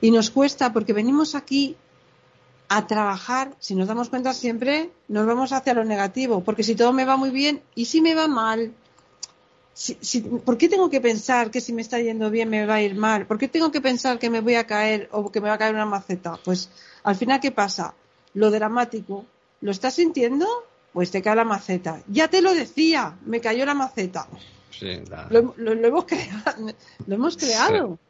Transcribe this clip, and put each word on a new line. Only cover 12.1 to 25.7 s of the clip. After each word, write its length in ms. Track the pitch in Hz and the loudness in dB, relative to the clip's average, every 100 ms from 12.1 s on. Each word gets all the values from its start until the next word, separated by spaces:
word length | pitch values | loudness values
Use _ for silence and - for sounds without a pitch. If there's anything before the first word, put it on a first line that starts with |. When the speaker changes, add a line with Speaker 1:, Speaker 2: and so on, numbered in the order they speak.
| 220 214 | -2 -2
Speaker 1:
bien 180 | 220 226 | 0 0
me 160 | 214 214 | 0 0
va 100 | 214 | 2
a 60 | |
ir 140 | 208 196 | 0 0
mal? 320 | 214 214 - | 0 0 -2
¿Por 100 | 214 | -4
qué 120 | 277 | -2
tengo 220 | 330 320 | 0 0
que 100 | 294 | 2
pensar 360 | 262 247 262 240 | 0 0 -2 -2
que 100 | 233 | 0
me 100 | 226 | 0
voy 160 | 226 233 | 2 2
a 100 | 226 | 2
caer 440 | 208 214 214 202 | 0 0 0 -2
o 200 | 208 208 | -6 -4
que 100 | 220 | -4
me 80 | 208 | -2
va 60 | 214 | 0
a 20 | |
caer 180 | 220 220 | 0 0
una 100 | 214 | -2
maceta? 540 | 202 190 185 175 165 | -4 -4 -8 -6 -10
Pues, 260 | - 180 - - - - | -4 -4 -4 -16 -20 -6
al 120 | - 190 | -2 0
final, 260 | 240 262 | 2 0
¿qué 100 | 269 | 0
pasa? 420 | 240 202 185 165 - _ _ _ | 0 -2 -2 -8 -12 _ _ _
Lo 160 | 196 214 | 2 4
dramático, 760 | 214 214 233 240 226 185 196 - _ _ _ | 4 0 0 -2 -4 -10 -12 -12 _ _ _
¿lo 100 | 202 | -6
estás 240 | 196 262 262 | -4 -4 2
sintiendo? 520 | 339 320 240 269 381 480 480 _ _ | 0 2 0 2 0 -2 -8 _ _
Pues 180 | 175 180 | -4 -2
te 100 | 190 | 0
cae 140 | 190 220 | 2 2
la 80 | |
maceta. 580 | 226 196 - 185 180 160 - | 2 -2 -2 -4 -4 -10 -4
Ya 220 | 202 320 | 0 2
te 120 | 370 | 4
lo 120 | 370 | 4
decía, 640 | 349 240 - 320 320 208 170 - | 2 0 0 2 2 -2 -8 -6
me 160 | 233 | -4
cayó 240 | 233 226 277 | -2 0 0
la 80 | 285 | -2
maceta. 520 | 262 247 185 185 143 - - - _ | -4 -4 -6 -6 -10 -16 -20 -20 _
Speaker 2:
Sí, 160 | - 98 90 87 | -12 -8 -8 -10
la 180 | 82 82 | -14 2
Speaker 1:
Lo, 240 | 226 240 - | 4 4 -2
lo, 180 | 226 | -4